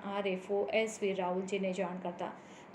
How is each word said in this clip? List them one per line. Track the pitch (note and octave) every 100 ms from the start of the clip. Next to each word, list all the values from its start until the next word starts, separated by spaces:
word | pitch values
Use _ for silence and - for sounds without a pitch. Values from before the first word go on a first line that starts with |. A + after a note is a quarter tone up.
| G3+
આર | G3+ G3+
એફ | F#3 - G3+
ઓ | G3+ A3
એસ | A3 -
વી | G3+ F#3
રાહુલજીને | F3+ F#3 F#3+ G3+ F#3+ F#3
જાણ | F3+ F#3 F3+
કરતા | F3+ - - - - -